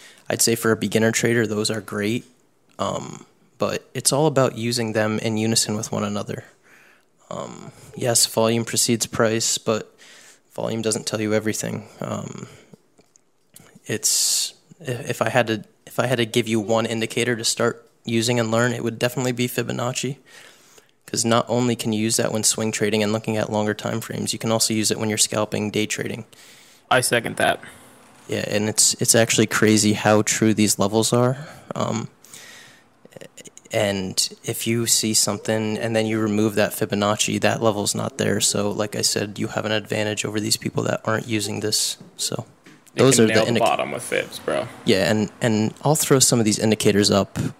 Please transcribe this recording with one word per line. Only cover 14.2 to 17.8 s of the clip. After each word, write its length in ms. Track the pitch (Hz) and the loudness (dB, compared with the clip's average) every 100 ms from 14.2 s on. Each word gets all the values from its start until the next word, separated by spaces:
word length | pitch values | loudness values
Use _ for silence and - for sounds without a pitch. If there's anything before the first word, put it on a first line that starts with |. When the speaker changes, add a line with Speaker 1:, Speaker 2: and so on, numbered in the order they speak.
| - - - - - - | 0 -2 -4 -8 -20 -12
Speaker 1:
i-, 40 | 151 | -8
if 300 | 120 139 117 | -6 -4 -2
I 80 | 113 | 2
had 200 | 127 113 | 2 2
to 160 | 110 - _ - - | -2 -6 _ -10 -4
I 80 | 123 | 0
had 120 | 120 | 0
to 80 | 113 | 0
give 220 | 123 110 | 0 2
you 120 | 113 | 0
one 260 | 101 113 113 | 2 2 2
indicator 500 | 113 113 120 123 113 | -2 -2 -2 -2 0
to 80 | |
start 440 | 113 - 117 - | -2 0 0 -2